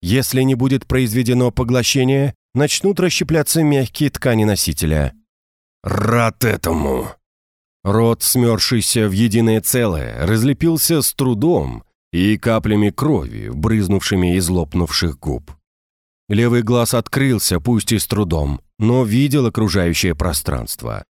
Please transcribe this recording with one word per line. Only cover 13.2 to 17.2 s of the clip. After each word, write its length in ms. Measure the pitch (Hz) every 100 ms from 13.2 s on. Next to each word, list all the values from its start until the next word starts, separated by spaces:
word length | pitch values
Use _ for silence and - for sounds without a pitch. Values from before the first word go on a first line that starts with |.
| 65 55 104
брызнувшими 840 | 76 80 110 95 98 - 98 90 92
из 120 | 85
лопнувших 680 | 90 78 92 85 - 87 69
губ. 320 | - 64 - - _ _ _ _ _ _ _
Левый 340 | 104 120 120
глаз 320 | 113 123 117 120
открылся, 640 | - -